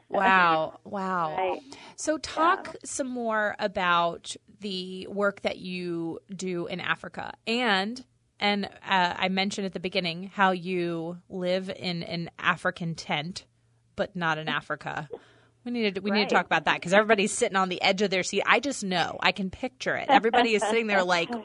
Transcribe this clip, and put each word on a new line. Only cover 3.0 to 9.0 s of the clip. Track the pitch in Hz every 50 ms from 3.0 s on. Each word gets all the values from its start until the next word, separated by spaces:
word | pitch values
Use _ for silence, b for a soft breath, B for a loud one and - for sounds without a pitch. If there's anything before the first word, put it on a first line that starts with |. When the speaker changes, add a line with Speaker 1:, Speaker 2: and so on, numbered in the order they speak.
| 277 254
Speaker 1:
more | 254 247 233 226 220 214 214 208 - -
about | 214 208 180 208 185 175 175 170 170 170 170 - _ - - - _ _ - _
the | 202 208 185 185 185 185 185 185 185 -
work | 202 196 208 202 196 -
that | - 208 - -
you | 175 185 180 180 180 175 170 165 165 165 160 - _ _ 196
do | 175 190 185 180 175 170 -
in | 190 175
Africa. | - - 165 - - 180 _ - - - - - _
And, | 220 226 240 254 226 196 190 196 214 240 262 254 _ _ _ _ _ _ -
and, | 208 208 208 202 196
uh, | - - - - - 196 185